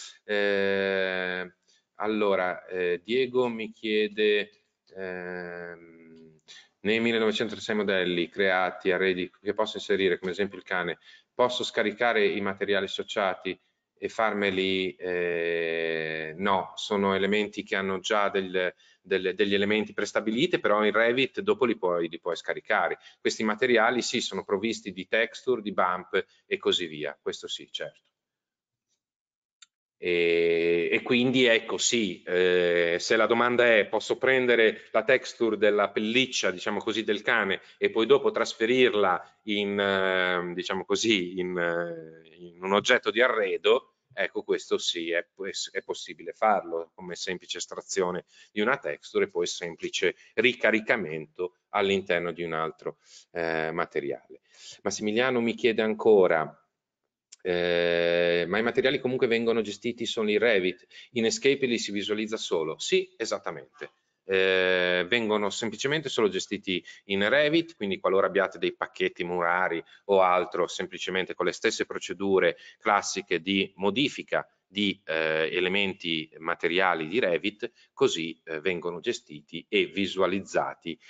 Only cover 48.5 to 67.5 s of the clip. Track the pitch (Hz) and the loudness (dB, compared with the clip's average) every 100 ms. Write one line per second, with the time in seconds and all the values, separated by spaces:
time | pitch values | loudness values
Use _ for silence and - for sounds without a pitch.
48.5 | 104 107 135 78 71 - 104 92 87 87 | -4 -2 -2 -4 -8 -4 -2 -2 -2 -4
49.5 | - 87 80 90 - 90 - - - 120 | -4 -10 -8 -8 -2 -2 -2 -8 0 0
50.5 | 120 110 110 110 120 80 78 76 - 90 | 2 2 2 0 -2 -2 -8 -10 -8 -8
51.5 | _ _ 104 98 98 92 87 87 82 85 | _ _ 0 2 0 0 -2 -2 -6 -4
52.5 | 80 80 - - - _ - - 87 82 | -2 -4 -6 -10 -12 _ -20 -12 -6 -2
53.5 | 80 80 82 82 - 69 62 - - _ | -2 -2 -4 -4 -4 -6 -8 -12 -20 _
54.5 | - - - 101 101 107 110 131 123 117 | -20 -20 -8 -8 -4 -2 0 0 0 0
55.5 | 113 123 110 110 107 113 104 90 82 78 | 0 0 2 0 2 6 8 8 4 0
56.5 | - _ _ _ _ _ _ _ - 90 | -8 _ _ _ _ _ _ _ -10 -2
57.5 | 87 87 87 87 87 85 87 87 87 85 | 0 2 2 2 2 4 4 4 2 2
58.5 | 101 117 123 127 143 127 127 123 117 117 | 0 0 2 2 2 -2 0 2 2 2
59.5 | 113 104 101 120 120 117 - 107 104 117 | 0 -2 -6 -6 -6 -6 -2 2 2 4
60.5 | 101 90 - _ - - 120 113 110 135 | 2 0 -4 _ -20 -8 -2 0 2 2
61.5 | 135 131 110 - 101 98 107 107 110 - | 2 0 0 -2 -6 -4 -4 -4 -6 -2
62.5 | 90 78 78 - 185 185 - 113 101 95 | -2 -2 -6 -2 -2 -2 -8 -6 -6 -6
63.5 | 78 - - 76 _ _ _ - 95 95 | -12 -14 -18 -18 _ _ _ -2 2 4
64.5 | 92 92 92 90 90 87 120 107 107 101 | 4 4 4 2 2 2 0 2 0 0
65.5 | - 113 107 135 156 143 - 104 90 - | -4 -6 -4 -2 -2 -2 0 0 0 -6
66.5 | 101 - 87 - - - 98 104 139 151 | -6 -4 -4 -6 -14 -4 0 2 2 2